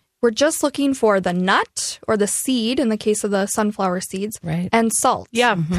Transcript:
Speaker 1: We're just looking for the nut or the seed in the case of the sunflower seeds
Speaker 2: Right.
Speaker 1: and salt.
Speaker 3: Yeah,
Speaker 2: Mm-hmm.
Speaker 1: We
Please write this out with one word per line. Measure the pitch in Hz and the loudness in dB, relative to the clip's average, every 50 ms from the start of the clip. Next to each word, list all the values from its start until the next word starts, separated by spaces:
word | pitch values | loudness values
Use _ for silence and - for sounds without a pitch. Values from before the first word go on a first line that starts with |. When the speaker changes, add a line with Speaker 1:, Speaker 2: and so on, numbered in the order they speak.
| _ _ _ - | _ _ _ 0
Speaker 1:
We're | - 240 220 | 0 0 2
just | - 277 311 320 - - | 2 0 0 2 0 -2
looking | 285 294 285 277 277 269 | -2 0 0 0 0 0
for | - - 214 202 190 | 2 2 2 2 2
the | 180 185 175 | 2 0 0
nut | 180 180 190 214 302 453 - - - - - - - - | 0 2 2 2 2 0 -2 -6 -8 -8 -8 -8 -10 -2
or | - 220 208 | -2 0 0
the | 202 | 0
seed | 208 - - - - 262 240 220 220 262 302 | 0 -2 -4 -2 0 0 0 0 0 0 0
in | 277 220 | 0 0
the | 220 214 | 0 0
case | - 214 214 - - | 0 0 0 0 0
of | 208 | -2
the | 202 190 196 | 0 0 -2
sunflower | 196 - - 214 208 208 - 196 185 180 185 - | -2 -2 0 0 -2 0 -2 -2 -2 -2 -2 -6
seeds | - - 190 202 220 - - - | -8 -8 -6 -6 -8 -8 -10 -8
Speaker 2:
Right. | 170 160 170 180 - | -4 -4 -2 -2 0
Speaker 1:
and | - 226 226 226 - | 2 2 2 2 0
salt. | - - 262 220 - 95 _ - | 2 2 2 0 0 -4 _ 0
Speaker 3:
Yeah, | 233 240 240 202 | 2 2 2 2
Speaker 2:
Mm-hmm. | 175 160 156 | 2 0 0
Speaker 1:
We | 180 | 2